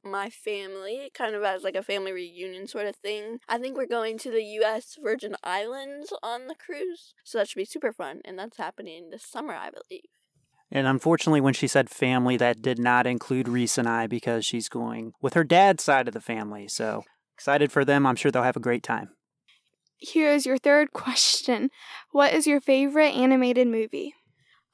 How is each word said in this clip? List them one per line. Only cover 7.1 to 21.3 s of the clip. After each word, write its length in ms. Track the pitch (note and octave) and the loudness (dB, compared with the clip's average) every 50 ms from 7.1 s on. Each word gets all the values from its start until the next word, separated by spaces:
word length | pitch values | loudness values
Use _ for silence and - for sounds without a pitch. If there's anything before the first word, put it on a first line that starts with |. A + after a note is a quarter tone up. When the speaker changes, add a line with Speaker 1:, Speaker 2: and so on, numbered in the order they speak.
| _ _ _ | _ _ _
Speaker 1:
so 120 | - - | -6 -2
that 120 | A3+ G3+ - | -2 -2 -2
should 100 | - F#3 | -4 -8
be 80 | G3 | -8
super 260 | - - D#4+ - A3+ - | -8 -6 -6 -6 -6 -6
fun, 300 | - E3+ E3 E3 - - | -6 -10 -12 -12 -14 -16
and 140 | - F#3+ F#3 | -16 -14 -14
that's 180 | G3+ A3+ - | -14 -14 -12
happening 540 | - F3+ E3+ - - G3 F3+ D#3+ E3+ F3 D#3+ | -10 -10 -10 -10 -12 -16 -16 -16 -18 -18 -18
this 140 | - A3+ - | -18 -18 -18
summer, 300 | - - A#3+ D4 - E3+ | -14 -12 -12 -10 -10 -10
I 140 | - - - | -10 -10 -12
believe. 360 | - - - - F#3 - - _ _ _ _ _ _ _ _ _ _ _ _ _ | -12 -16 -16 -16 -18 -18 -18 _ _ _ _ _ _ _ _ _ _ _ _ _
Speaker 2:
And 200 | - C#3 C3+ C3 | -2 0 2 2
unfortunately, 520 | C3+ B2 - D#3+ E3+ D#3 - D#3+ D#3 C#3+ | 0 2 2 2 2 2 2 2 4 4
when 140 | C3+ C#3 B2+ | 4 4 2
she 140 | - C#3+ B2+ | 2 0 2
said 200 | - C#3 B2+ - | 2 2 2 2
family, 480 | - - C#3 B2+ B2+ B2 B2 B2 B2+ A#2 | -2 -2 0 2 2 2 2 2 2 2
that 220 | A#2+ A#2+ A#2 A2+ | 2 2 0 0
did 160 | A2 C3 B2 | -2 -2 -2
not 300 | A#2 A#2+ B2 B2 B2 B2 | 0 2 4 4 4 4
include 400 | B2 B2 A#2 - - C3 B2+ B2 | 2 0 -4 -4 -2 -2 -2 0
Reese 320 | A#2+ A#2+ B2 A#2+ A2 - C3+ | 0 0 0 0 0 0 0
and 100 | A#2+ A#2 | 0 0
I 200 | A2+ A#2 A2+ G#2 | 0 0 -2 -2
because 360 | A#2+ A2+ - B2 A#2 A2+ G#2+ | -4 -4 -2 -2 -2 -2 -2
she's 240 | - - A#2 A2 - | -2 -4 -4 -6 -6
going 440 | - A#2 A#2 A2+ A2+ A2+ A2+ A2+ - _ - | -6 -6 -6 -6 -8 -10 -12 -14 -8 _ -4
with 120 | C3 - | 0 2
her 100 | E3+ D#3+ | 2 4
dad's 400 | C#3 E3 F3+ G3 G3 F#3 - - | 6 6 8 8 6 6 4 2
side 240 | - C#3 C3 B2 A#2+ | 2 2 2 2 0
of 60 | G#2 | -4
the 60 | A2+ | -8
family. 460 | - - A2+ A2 G#2+ G#2 G#2 G#2 G#2 | -8 -6 -6 -6 -6 -8 -10 -12 -10
So 380 | G2+ - - A2 A2 A2 A2 - _ _ _ _ _ _ | -10 -6 -4 -4 -4 -4 -6 -8 _ _ _ _ _ _
excited 340 | - - C#3+ C#3 C#3+ D3 C#3 | -6 0 2 4 4 4 4
for 140 | - D3 C3+ | 4 4 4
them. 200 | C#3 C#3+ C#3+ C#3+ | 4 4 6 6
I'm 120 | C3 B2 | 4 4
sure 160 | - - C#3+ B2+ | 2 2 2 2
they'll 100 | B2+ A#2+ | 4 2
have 140 | B2+ B2 | 2 0
a 40 | B2 | 0
great 220 | A#2 B2 A#2+ A#2 - | 0 0 0 0 -2
time. 280 | - A2+ A2 G2+ - _ _ _ _ _ _ _ _ _ _ _ _ _ _ _ _ _ | -4 -4 -4 -6 -10 _ _ _ _ _ _ _ _ _ _ _ _ _ _ _ _ _
Speaker 3:
Here 360 | _ - - - D#4+ D#4 D4 D4 | _ -12 -2 0 2 4 4 4
is 120 | D4 B3+ | 4 2
your 140 | B3+ C4+ B3+ | 0 0 2
third 340 | - C#4+ C#4+ D4 D4+ - - | 4 4 6 6 4 2 -2
question. 760 | - - C4 A#3+ - - - | -6 -6 -2 0 2 2 2